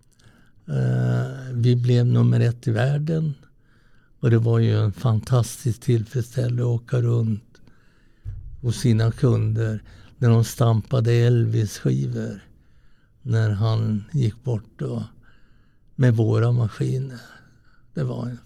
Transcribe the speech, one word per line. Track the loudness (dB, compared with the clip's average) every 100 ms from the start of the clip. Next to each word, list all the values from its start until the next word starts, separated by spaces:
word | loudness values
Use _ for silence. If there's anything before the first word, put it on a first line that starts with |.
| _ _ -20 _ _ -20 -8
Eh, | -4 0 0 0 -2 -4 -8 -8
vi | 0 2 2
blev | 2 2 4
nummer | 4 4 4
ett | 2 0 -2
i |
världen. | 0 0 0 -2 -2 -4 -6 -14 _ _ _ _ -20 _ -4
Och | 2
det | 2
var | 4 2
ju | 2 2
en | 0
fantastisk | -2 -2 -2 0 0 0 -4 -6 -4
tillfredsställelse | 0 0 0 -6 -6 -4 -2 -2
att | 0
åka | -2 -2 -2
runt | 0 0 0 -4 -8 -20 -20 -20 _ _ _ _ -14 -12 -14 -8
hos | -4 0
sina | 2 2 2
kunder | 0 0 2 0 0 -2 -4 -10 -20 -20 0
när | 4
de | 4
stampade | 2 0 2 2 0 0 2
Elvis-skivor. | 4 4 2 2 0 -2 -2 -2 -2 -2 -6 -8 -10 -18 _ _ -20 -20 -20 _ _
När | -2 0 0
han | 0 0 0 0 -2 -4
gick | -2 -2 -2
bort | -6 -6 -6 -12
då, | -8 -8 -10 -16 -20 -20 -20 -20 _ _ _
med | 0 2 4
våra | 2 2 2
maskiner. | 2 -2 -2 -4 -4 -6 -12 -18 -20 -20 _ _ _ -14
Det | -8
var | -6 -6 -8
en | -10